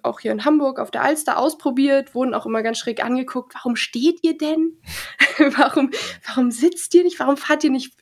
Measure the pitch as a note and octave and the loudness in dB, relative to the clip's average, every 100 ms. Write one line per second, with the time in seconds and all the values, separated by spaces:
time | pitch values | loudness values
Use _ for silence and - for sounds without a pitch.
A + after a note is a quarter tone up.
0 | A#3+ A3+ G#3+ A3 C#4+ D4+ C#4 C4+ A#3 A3+ | -6 -4 -4 0 2 4 2 -2 -6 0
1 | C#4 D4+ - - D4+ D#4 C#4+ B3+ C#4 C#4 | 0 0 -2 0 0 -2 -2 0 2 2
2 | C4+ A#3+ C4 A3 G#3+ A3+ A3+ A3+ A#3+ A3+ | 0 -2 -2 -2 -2 -2 -2 -4 -4 -4
3 | A#3 B3+ B3+ B3+ - - A#3+ A#3 - A#3+ | -2 -2 -4 -8 -10 -6 -4 -4 -4 0
4 | D4 E4+ E4 D#4 D4+ D#4+ E4 - - - | 0 2 0 0 -2 0 -2 -4 -14 -14
5 | - - - - C#4+ C4 C#4+ D4+ C4+ A4+ | -8 -2 0 4 2 4 2 2 0 -2
6 | - - - - B3 A3+ E4 F4 - F4 | -8 -12 -6 0 0 2 0 0 2 4
7 | F4 - C4 C#4 - D4+ D4+ C4 C4 _ | 4 0 -2 -2 0 0 2 0 -4 _